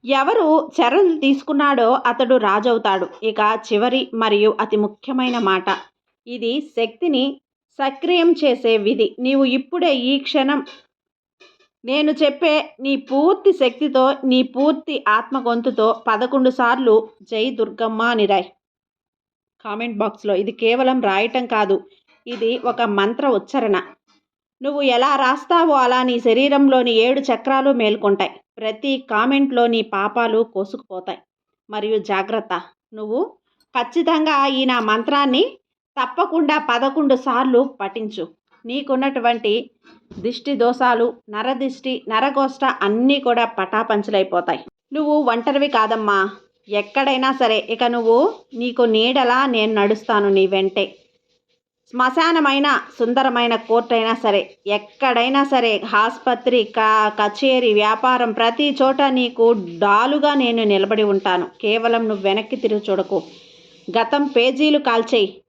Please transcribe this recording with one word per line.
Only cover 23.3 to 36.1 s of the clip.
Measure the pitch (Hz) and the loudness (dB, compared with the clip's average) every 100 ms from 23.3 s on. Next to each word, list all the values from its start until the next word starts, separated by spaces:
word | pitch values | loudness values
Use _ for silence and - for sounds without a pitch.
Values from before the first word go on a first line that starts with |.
| 214 - 277 226 196 - - _ _ _ _ _ _ | -2 -2 -4 0 -2 -4 -20 _ _ _ _ _ _
నువ్వు | 269 285 | -6 -2
ఎలా | 277 240 262 277 | 0 2 2 2
రాస్తావో | 254 254 - 339 330 | 0 -2 0 2 4
అలా | 277 247 247 | 4 2 2
నీ | 254 240 | 0 0
శరీరంలోని | 240 226 277 277 277 262 240 | 2 2 2 4 4 4 2
ఏడు | 226 233 269 | 2 2 0
చక్రాలు | 277 233 - 269 269 | -2 -4 0 0 2
మేల్కొంటాయి. | 247 214 214 208 196 190 - _ - | 2 0 0 0 0 -2 -6 _ -10
ప్రతి | 220 214 285 269 269 | -8 -6 -4 -4 -2
కామెంట్లో | 214 240 277 277 247 240 | -2 0 2 0 2 2
నీ | 226 | 0
పాపాలు | 220 196 202 240 233 220 | -2 -4 -4 -2 0 0
కోసుకుపోతాయి. | 226 190 202 - - 185 180 - _ _ _ _ _ | -2 -4 -8 -10 -14 -14 -12 -14 _ _ _ _ _
మరియు | 208 208 220 | -8 -2 -4
జాగ్రత్త, | 180 196 196 226 220 - - _ _ | -2 -4 -2 -6 -4 -8 -8 _ _
నువ్వు | 214 214 233 415 - _ _ _ 247 | -14 -6 -4 -6 -8 _ _ _ -6
ఖచ్చితంగా | 240 330 320 320 311 285 277 | -4 -2 0 0 0 0 0
ఈ | 262 262 | 0 0
నా | 247 | 0
మంత్రాన్ని | 220 220 233 285 277 254 466 - _ _ _ - | 0 -2 0 0 0 2 0 -2 _ _ _ -8
తప్పకుండా | 254 | -6